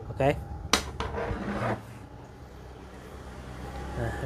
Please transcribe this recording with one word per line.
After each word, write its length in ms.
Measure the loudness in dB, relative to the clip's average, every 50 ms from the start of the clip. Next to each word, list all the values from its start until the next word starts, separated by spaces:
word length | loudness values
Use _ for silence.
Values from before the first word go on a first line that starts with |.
| -4
Ok. 220 | 0 4 8 8 8 8 6 2 -4 -4 -4 2 4 4 4 4 2 -2 -2 -2 0 0 0 2 2 0 0 0 0 2 2 2 2 2 0 -4 -8 -10 -12 -12 -12 -12 -12 -12 -12 -12 -12 -12 -12 -12 -12 -12 -12 -12 -12 -12 -12 -12 -12 -10 -10 -10 -10 -10 -8 -8 -8 -8 -8 -6 -6 -6 -4 -4 -4 -4 -2 0 0
À, 240 | 2 2 0 0 4